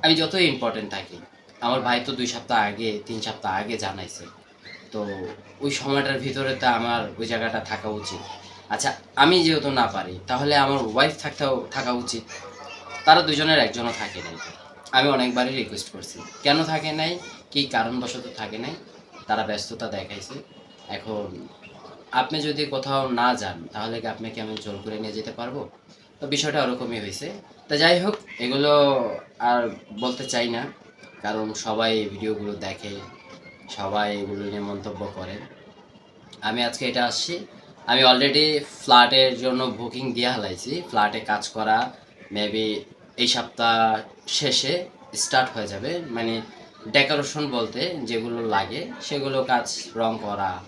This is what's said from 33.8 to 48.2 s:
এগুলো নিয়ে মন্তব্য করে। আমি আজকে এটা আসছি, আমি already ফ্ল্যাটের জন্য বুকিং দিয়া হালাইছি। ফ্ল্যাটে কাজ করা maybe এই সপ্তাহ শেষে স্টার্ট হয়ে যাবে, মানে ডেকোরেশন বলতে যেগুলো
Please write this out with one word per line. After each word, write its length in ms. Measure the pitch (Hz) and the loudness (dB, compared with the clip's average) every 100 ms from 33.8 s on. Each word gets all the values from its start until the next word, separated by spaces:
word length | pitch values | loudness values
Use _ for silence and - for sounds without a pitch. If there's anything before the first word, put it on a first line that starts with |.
| 98 104 104 101 | -2 0 0 -2
এগুলো 260 | 98 101 | -4 -4
নিয়ে 160 | 101 104 | -6 -6
মন্তব্য 520 | 101 98 104 95 101 | -6 -6 -8 -6 -8
করে। 220 | 95 92 101 127 - - - - - - - - - | -8 -10 -10 -14 -20 -20 -20 -20 -20 -20 -20 -20 -8
আমি 220 | 110 113 | -4 0
আজকে 240 | 120 - 127 | -2 -2 -2
এটা 160 | 123 | 0
আসছি, 420 | 120 - - 175 - - - - - | 0 0 -4 -6 -10 -18 -20 -14 2
আমি 160 | 123 | 6
already 420 | 127 127 143 147 151 151 143 - | 8 8 6 6 4 2 -2 -12
ফ্ল্যাটের 560 | - 123 123 131 131 117 | 8 10 10 8 6 4
জন্য 260 | 127 127 | 0 0
বুকিং 480 | 127 104 117 123 131 | -2 -4 -8 -6 -4
দিয়া 200 | 117 120 | 0 0
হালাইছি। 500 | 127 95 90 120 165 175 | 0 -4 -8 -6 -8 -2
ফ্ল্যাটে 320 | 117 104 110 | 2 2 2
কাজ 280 | 107 107 - | -2 -2 -2
করা 440 | 110 110 113 127 - - - - | -2 2 2 2 -6 -20 -20 -8
maybe 340 | 101 104 110 107 107 - - - - | -4 -2 0 0 -2 -6 -20 -20 -2
এই 100 | 123 | 0
সপ্তাহ 500 | 123 117 - 117 113 113 110 - - - | 2 -2 0 2 6 4 2 -4 -16 -6
শেষে 600 | - 143 - 135 175 180 - - | -2 0 0 0 -2 -4 -14 -12
স্টার্ট 340 | - - 131 127 | -6 2 2 2
হয়ে 120 | 117 101 | -2 -6
যাবে, 340 | 98 127 175 160 | -6 -4 -6 -6
মানে 320 | 117 113 113 107 - - - 110 | -4 -2 -2 -6 -16 -20 -18 0
ডেকোরেশন 600 | 139 139 147 139 156 147 | 2 4 2 0 -2 -2
বলতে 440 | 123 110 120 170 170 | -2 -2 -2 -4 -4
যেগুলো 420 | 113 113 | -4 -4